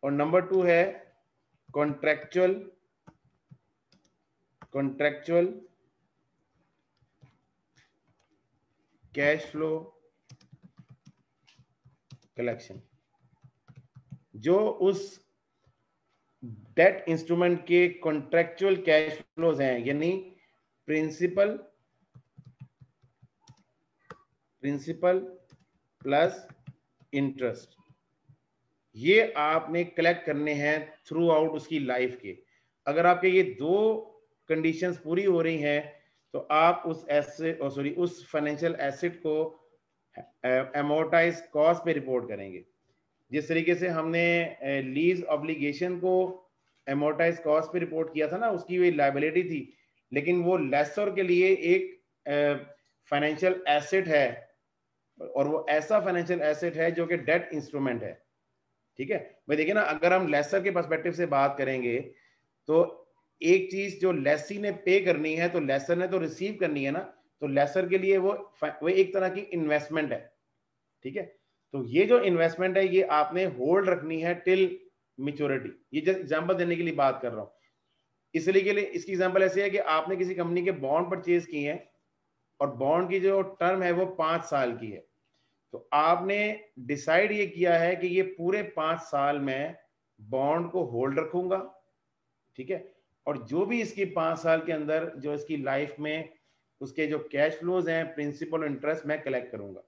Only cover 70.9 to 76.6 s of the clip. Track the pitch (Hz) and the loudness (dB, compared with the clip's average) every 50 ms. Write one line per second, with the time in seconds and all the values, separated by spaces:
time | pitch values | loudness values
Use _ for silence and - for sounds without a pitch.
70.9 | _ _ _ 131 139 202 190 - - _ _ _ _ _ _ _ - 139 127 117 | _ _ _ -10 -8 -8 -10 -10 -14 _ _ _ _ _ _ _ -8 -8 -8 0
71.9 | 120 156 202 214 240 247 240 196 180 165 165 165 160 170 185 190 185 190 196 190 | 2 2 6 6 6 6 6 4 2 4 2 2 2 0 -2 0 2 2 2 4
72.9 | 175 190 185 175 151 151 151 151 160 180 190 180 135 123 123 147 170 196 196 190 | 4 4 4 4 4 2 2 2 0 -2 -2 -2 -2 -2 0 2 4 4 4 2
73.9 | 180 120 147 156 165 160 160 170 175 175 - 180 185 185 190 180 180 - - - | 0 0 -2 -6 -6 -2 -2 -2 -2 -2 2 2 4 4 4 2 0 -6 -14 -20
74.9 | _ _ _ _ _ - 135 139 143 139 147 139 135 131 117 110 - - _ _ | _ _ _ _ _ -6 -6 -6 -4 -2 -2 -2 -2 -2 -4 -8 -14 -16 _ _
75.9 | - 147 151 175 190 - 180 139 156 156 170 175 190 170 | -6 -2 0 0 0 0 -2 -2 -2 -2 0 0 0 0